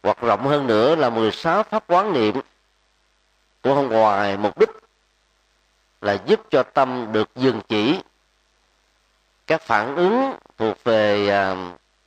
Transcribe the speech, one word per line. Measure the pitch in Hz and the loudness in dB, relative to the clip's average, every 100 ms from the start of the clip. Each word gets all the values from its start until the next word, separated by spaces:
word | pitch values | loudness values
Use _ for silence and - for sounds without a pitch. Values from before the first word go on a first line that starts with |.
Hoặc | 95 101 | -2 -2
rộng | 117 101 135 | 0 0 0
hơn | 147 135 | 0 2
nữa | 107 123 165 | 2 2 2
là | 131 | 0
mười | 113 110 | 0 -2
sáu | - 165 180 | -2 -2 -2
pháp | 214 214 _ | -2 -6 _
quán | 175 214 | 0 2
niệm | 156 107 110 - _ _ _ _ _ _ _ _ _ _ _ | 0 0 -2 -10 _ _ _ _ _ _ _ _ _ _ _
của | 131 | 0
không | 139 139 | 0 2
ngoài | 113 110 98 101 98 | 2 4 2 -2 -2
mục | 104 - | -4 0
đích | 220 - _ _ _ _ _ _ _ _ _ _ _ _ | -2 -2 _ _ _ _ _ _ _ _ _ _ _ _
là | 104 98 107 | -4 -4 0
giúp | 214 - | -2 0
cho | 143 | -2
tâm | 123 - 131 127 113 | 0 0 -2 -2 -4
được | 110 110 | -4 -4
dừng | - 131 117 - | -2 -2 -2 -4
chỉ | 107 107 180 - _ _ _ _ _ _ _ _ _ _ _ _ _ - | -2 0 -2 -6 _ _ _ _ _ _ _ _ _ _ _ _ _ -4
các | 156 | -4
phản | - 107 113 143 | 0 0 0 0
ứng | 180 233 269 - _ _ | 0 0 -2 -6 _ _
thuộc | 113 101 | -4 -2
về, | - 110 107 104 101 | 0 0 2 0 0
à, | 101 95 92 90 87 _ _ | 0 0 -4 -10 -14 _ _